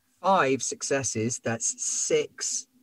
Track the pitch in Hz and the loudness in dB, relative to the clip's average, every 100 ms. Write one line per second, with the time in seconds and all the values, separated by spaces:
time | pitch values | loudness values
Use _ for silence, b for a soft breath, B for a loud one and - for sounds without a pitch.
0 | _ _ 180 190 139 135 - - - 139 | _ _ 4 4 4 2 -2 -6 -2 -2
1 | 107 113 113 - 120 113 - - - - | 0 -2 -2 -2 -4 -2 -4 -4 -4 -4
2 | - 151 - - - - - _ | 0 0 0 -6 -6 -6 -8 _